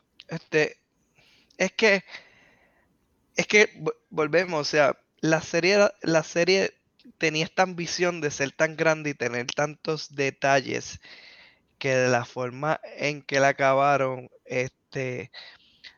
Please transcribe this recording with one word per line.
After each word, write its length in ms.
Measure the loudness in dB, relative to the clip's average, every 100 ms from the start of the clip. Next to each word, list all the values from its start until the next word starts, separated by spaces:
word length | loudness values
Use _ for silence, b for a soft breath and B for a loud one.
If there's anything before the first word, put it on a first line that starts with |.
| _ _ -14
este, 480 | -14 -2 0 0 -4 _ _ _ _ b b b -4
es 160 | -4
que, 320 | 2 2 2 -2 B B B B B B B B _ _ _ _ -6
es 100 | 2
que 240 | 4 2 0
vo-, 160 | -8 -8 _
volvemos, 500 | -4 0 0 0 -4
o 40 |
sea, 340 | 0 2 2 2 _ -4
la 200 | 0 0
serie, 480 | 0 0 2 4 2 0
la 200 | 0 0
serie 520 | 0 -2 2 2 0 -6 _ _ -20 -4
tenía 260 | -2 -2
esta 180 | -4 0
ambición 580 | 0 -2 -6 -2 -2 0
de 100 | -4
ser 220 | -4 -4
tan 240 | 0 -2 0
grande 340 | 0 0 -2
y 40 |
tener 320 | -4 -4 -4 -6
tantos 680 | -4 -4 -4 -6 -6 -6
detalles 880 | -4 -4 -2 2 2 0 -8 -8 -14 B B B B B B _ -8
que 160 | -2 2
de 120 | 2
la 160 | 2
forma 560 | -2 -8 -8 -4 -4 -4 -6 -6
en 240 | -4 -4
que 180 | -2 2
la 80 | 2
acabaron, 800 | 4 2 4 4 2 0 -6 -12 _
este, 840 | -8 -4 -4 _ _ -8 -8 -8 -12 B B B B B B